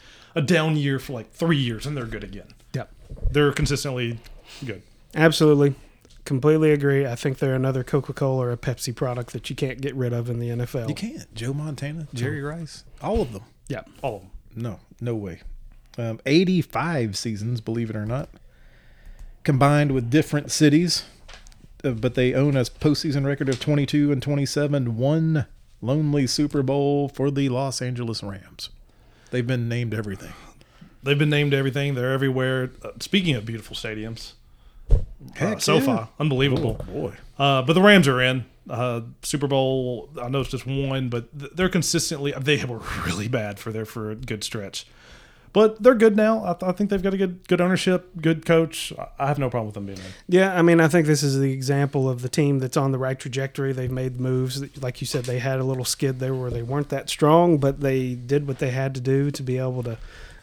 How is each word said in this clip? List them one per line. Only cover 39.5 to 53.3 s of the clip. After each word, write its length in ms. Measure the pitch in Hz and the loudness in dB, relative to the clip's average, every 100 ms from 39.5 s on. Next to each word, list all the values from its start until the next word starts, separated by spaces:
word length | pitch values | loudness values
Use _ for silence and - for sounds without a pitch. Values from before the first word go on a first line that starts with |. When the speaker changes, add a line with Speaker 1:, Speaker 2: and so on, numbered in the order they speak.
| 135 131 131 127 120 - 151 | 2 2 0 -2 -6 -10 -10
Speaker 1:
I 80 | 123 | -4
know 120 | 135 | -4
it's 100 | 127 | -4
just 160 | 127 123 | -6 -6
one, 420 | 135 139 135 127 | -4 -2 -2 -4
but 280 | 123 135 147 | -6 -8 -12
th-, 120 | 139 | -10
they're 140 | 165 185 | -2 0
consistently, 640 | 180 - 170 - 147 143 135 | 2 2 0 -2 -4 -4 -2
they 260 | 135 143 | 0 0
were 160 | 127 117 - - | 0 -8 -8 -6
really 220 | 85 87 104 | -4 -4 -2
bad 300 | 123 104 101 | -2 -2 -8
for 120 | 113 | -8
there 120 | 110 | -8
for 260 | 107 117 107 | -8 -8 -8
a 40 | 110 | -8
good 260 | - 107 | -8 -6
stretch. 420 | - 113 98 - - - - - - - - | -6 -8 -10 -12 -14 -20 -20 -20 -20 -20 0
But 300 | 190 214 214 | 6 6 6
they're 120 | 233 | 6
good 220 | 240 226 208 | 8 6 6
now. 280 | 214 220 | 4 2
I, 80 | 196 | -2
th-, 140 | 170 185 | -4 -2
I 40 | |
think 180 | 180 202 | 0 0
they've 120 | 196 | 0
got 120 | 190 | 0
a 20 | 190 | 0
good, 300 | 190 180 - | -2 -4 0
good 120 | 175 | 2
ownership, 500 | 180 185 190 180 - 165 | 4 2 2 0 -2 -2
good 240 | 160 160 | 0 0
coach. 480 | - 165 160 - - - | 4 4 2 -2 -10 -10
I, 100 | - - | -10 -4
I 60 | 139 | -2
have 100 | 147 | 0
no 100 | 131 | 0
problem 160 | 123 110 | -2 -4
with 80 | |
them 120 | 104 98 | -8 -10
being 120 | 95 | -10
in. 60 | 95 95 - | -14 -14 2
Speaker 2:
Yeah, 280 | 180 190 180 | 4 6 6
I 40 | |
mean, 180 | 170 170 | 6 8
I 80 | 160 | 8
think 180 | 170 151 | 6 4
this 160 | 147 | 4
is 160 | 143 135 | 2 2
the 140 | 139 | 0
example 560 | 135 131 143 139 139 131 | 0 0 2 2 2 0
of 120 | 123 | -2
the 60 | 127 | -2
team 300 | - 143 139 | 0 2 2
that's 180 | 127 151 | 0 0
on 140 | 135 | 0
the 60 | 131 | 0
right 200 | 131 131 | -2 -6
trajectory. 540 | 135 | -6